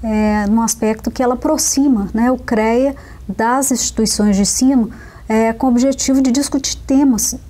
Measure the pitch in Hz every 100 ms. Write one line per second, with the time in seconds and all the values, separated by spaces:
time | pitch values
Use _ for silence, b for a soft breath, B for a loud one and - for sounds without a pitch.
0 | 226 214 214 208 202 220 226 - 214 220
1 | - - 247 247 302 311 - - 285 233
2 | 196 214 240 254 - 220 220 233 277 269
3 | B B - 190 226 254 269 240 - -
4 | 220 - 208 196 202 - 262 269 214 B
5 | B B B 220 226 226 262 240 269 269
6 | - 269 262 247 277 285 - - - 269
7 | 285 220 - 254